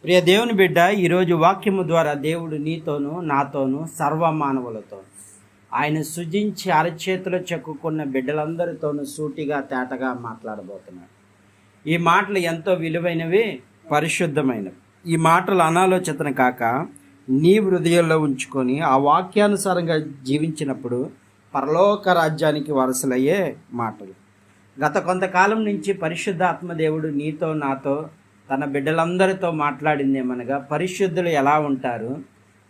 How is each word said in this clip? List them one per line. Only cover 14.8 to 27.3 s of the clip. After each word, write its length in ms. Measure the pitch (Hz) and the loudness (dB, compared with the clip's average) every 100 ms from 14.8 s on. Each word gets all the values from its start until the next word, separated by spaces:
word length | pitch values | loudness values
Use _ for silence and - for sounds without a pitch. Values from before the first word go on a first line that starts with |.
| _ _ 170 | _ _ -4
ఈ 20 | 165 | 2
మాటలు 460 | 165 170 180 190 | 4 4 4 2
అనాలోచితన 680 | 160 165 185 185 180 147 147 | 4 4 4 4 0 -4 -4
కాక, 560 | 131 127 123 117 127 156 - _ _ - | 2 2 2 -2 -2 -4 -12 _ _ -2
నీ 300 | 131 160 208 | 2 6 6
హృదయంలో 600 | 190 180 160 170 165 160 | 4 2 4 4 4 2
ఉంచుకొని, 600 | 151 127 - 139 127 139 | 2 -2 -4 -2 0 0
ఆ 180 | 160 135 | 2 4
వాక్యానుసారంగా 1000 | 143 160 185 214 208 202 196 180 165 160 151 135 | 4 2 2 2 2 2 0 0 0 -2 -2 -10
జీవించినప్పుడు 880 | 131 143 160 156 143 120 120 123 156 - _ _ _ 139 | -2 0 0 -4 -6 -6 -4 -4 -6 -10 _ _ _ -6
పరలోక 540 | 135 165 196 202 190 | 0 4 4 2 2
రాజ్యానికి 600 | 175 160 156 156 151 143 | 2 2 2 0 0 -2
వారసులయ్యే 840 | 143 131 127 139 127 135 190 170 - _ | 0 0 0 0 0 2 2 0 -6 _
మాటలు. 400 | 120 113 104 98 95 _ _ _ _ _ - 147 | -6 -6 -6 -18 -20 _ _ _ _ _ -4 -2
గత 120 | 147 | 0
కొంతకాలం 680 | 160 185 185 180 196 220 214 | -2 -2 0 2 2 2 -2
నుంచి 280 | 202 196 | -4 -4
పరిశుద్ధాత్మ 800 | 180 165 165 - 175 180 165 175 | -4 -4 -4 -6 0 0 0 -8
దేవుడు 340 | 165 156 156 156 | -2 -2 -2 -4
నీతో, 460 | 143 147 | -4 -4